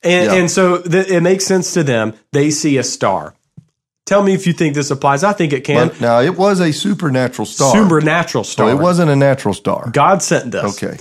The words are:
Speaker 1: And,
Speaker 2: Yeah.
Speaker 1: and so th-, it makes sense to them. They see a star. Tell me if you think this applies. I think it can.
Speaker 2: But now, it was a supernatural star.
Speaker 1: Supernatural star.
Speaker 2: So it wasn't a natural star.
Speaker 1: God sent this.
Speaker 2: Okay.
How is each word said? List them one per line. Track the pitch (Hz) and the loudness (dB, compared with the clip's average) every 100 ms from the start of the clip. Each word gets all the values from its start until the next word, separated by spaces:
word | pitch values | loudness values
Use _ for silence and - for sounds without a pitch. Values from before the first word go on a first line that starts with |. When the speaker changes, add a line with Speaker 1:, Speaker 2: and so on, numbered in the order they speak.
Speaker 1:
And, | 170 180 190 | 0 2 2
Speaker 2:
Yeah. | 190 | 2
Speaker 1:
and | 175 | 2
so | 190 185 175 | 2 2 0
th-, | 180 175 190 | 0 -2 2
it | 180 | 0
makes | 170 190 - | 2 0 0
sense | 190 160 175 | -2 0 -2
to | |
them. | 143 117 110 110 _ | 0 0 -2 -6 _
They | 143 147 | -2 0
see | 147 156 135 | 0 0 -2
a | |
star. | 113 - 113 92 76 _ _ - _ _ _ _ - | -2 -2 -2 -2 -6 _ _ -20 _ _ _ _ -2
Tell | 196 | 2
me | 196 | 2
if | 190 185 | 0 -2
you | |
think | 160 165 143 | 0 -2 -2
this | 139 | -4
applies. | 139 143 139 | -2 0 0
I | 190 | 0
think | 202 160 | -2 -2
it | 139 | -4
can. | - 143 123 | -2 0 0
Speaker 2:
But | - | 0
now, | 117 117 | 0 2
it | 139 180 | 2 0
was | 196 196 | 0 2
a | 170 | 0
supernatural | 139 196 185 160 131 123 - 107 | -2 -4 -2 -2 -2 -2 -4 -10
star. | - 139 | 0 2
Speaker 1:
Supernatural | 208 208 156 151 165 165 127 | 4 4 2 2 0 0 -4
star. | 104 - 113 | -6 -2 0
Speaker 2:
So | 139 | 2
it | |
wasn't | 175 175 165 | 2 2 2
a | 139 | 4
natural | 139 131 104 | 2 2 -2
star. | 92 - - 123 | -4 -4 -4 -4
Speaker 1:
God | 143 151 196 | 0 2 2
sent | - 151 123 | 0 -2 -2
this. | 98 101 95 | -6 -6 -6
Speaker 2:
Okay. | 92 - | -10 -10